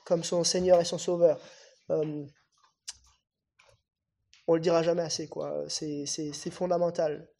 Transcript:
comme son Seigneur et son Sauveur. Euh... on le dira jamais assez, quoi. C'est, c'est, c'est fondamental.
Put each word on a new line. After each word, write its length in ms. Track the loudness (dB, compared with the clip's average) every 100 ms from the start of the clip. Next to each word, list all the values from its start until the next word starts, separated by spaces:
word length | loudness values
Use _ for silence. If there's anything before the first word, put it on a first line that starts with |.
| -2
comme 180 | 0
son 220 | 0 0 2
Seigneur 340 | 2 6 6
et 60 | 6
son 120 | -4
Sauveur. 440 | -2 4 4 4 -4 -20 -20 _ -4
Euh... 360 | -2 -2 -6 -10 _ _ _ _ _ -20 -20 _ _ _ _ _ _ _ _ _ _ _ _ _ _ 0
on 60 |
le 80 | 2
dira 200 | 4 2
jamais 200 | 2 0
assez, 260 | -2 -6 -8
quoi. 380 | -8 -8 -6 -8
C'est, 380 | -8 -6 -8 -8
c'est, 260 | -6 -8
c'est 200 | -8 -10
fondamental. 760 | -6 -2 0 0 0 -2 -4 -12